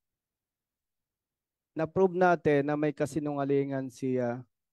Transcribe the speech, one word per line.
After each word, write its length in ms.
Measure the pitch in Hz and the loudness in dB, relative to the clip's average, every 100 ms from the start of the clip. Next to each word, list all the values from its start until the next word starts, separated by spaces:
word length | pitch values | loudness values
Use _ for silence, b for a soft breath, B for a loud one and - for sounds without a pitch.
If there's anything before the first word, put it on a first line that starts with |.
| _ _ _ _ _ _ _ _ _ _ _ _ _ _ _ _ _ - | _ _ _ _ _ _ _ _ _ _ _ _ _ _ _ _ _ -8
na-prove 400 | 160 185 190 175 | -4 2 2 4
natin 560 | 185 170 156 143 143 | 4 4 4 2 2
na 80 | 147 | -2
may 160 | 151 143 | -2 -2
kasinungalingan 960 | 147 160 147 143 139 139 139 135 135 | -4 -4 -4 -4 0 0 0 -4 -8
si, 240 | - 131 127 | -6 -4 -2
ah, 240 | 120 120 127 _ _ | -2 -4 -10 _ _